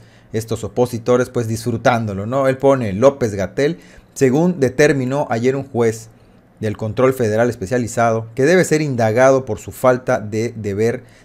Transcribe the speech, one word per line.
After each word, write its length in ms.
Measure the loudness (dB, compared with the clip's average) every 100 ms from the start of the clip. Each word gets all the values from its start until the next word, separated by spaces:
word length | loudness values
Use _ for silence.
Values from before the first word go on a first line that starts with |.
| -20 -20 _
estos 320 | -8 -6 -8 -6
opositores, 640 | -2 -2 -2 0 2 2
pues 180 | -2 -4
disfrutándolo, 800 | -4 -4 0 0 0 -2 -6 -4
¿no? 240 | -2 0
Él 80 | 2
pone: 340 | 2 2 0
"López-Gatell, 880 | 2 2 2 -4 -2 -4 -2 -2 -2 -14 -20 -20
según 460 | 0 2 4 0 0
determinó 680 | -2 2 2 2 -2 -4 -2
ayer 260 | 0 0 -2
un 80 |
juez 460 | -4 0 0 -2 -12 -20 _ _ _ -8
del 160 | -6 -4
control 380 | -6 2 2
federal 360 | 2 0 2 0
especializado, 760 | 0 -4 -4 -2 0 0 0 -4 0
que 80 |
debe 220 | 2 4 4
ser 160 | 0
indagado 640 | 0 0 0 4 4 4 0
por 120 | -8
su 140 | -10
falta 480 | 0 2 2 0 -4
de 340 | -2 -4 -4 -6
deber 480 | -6 -2 -2 -2 -12 -20